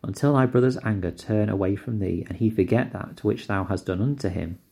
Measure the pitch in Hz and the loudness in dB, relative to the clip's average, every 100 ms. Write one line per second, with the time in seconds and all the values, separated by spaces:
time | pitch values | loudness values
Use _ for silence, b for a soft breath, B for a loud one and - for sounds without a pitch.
0 | - 104 143 143 127 127 127 127 110 101 | -8 0 4 4 4 4 2 0 -2 -2
1 | 87 - - 107 104 98 95 101 - 110 | -2 -6 -2 0 2 2 0 -2 -4 -2
2 | 92 87 85 92 110 110 92 113 - - | -2 -2 -4 0 2 2 2 2 0 -6
3 | - - 107 107 - 98 90 92 - 92 | -10 -4 -2 -2 -2 -2 0 -2 -2 0
4 | 123 139 98 90 82 95 _ | 0 0 -4 -4 -6 -10 _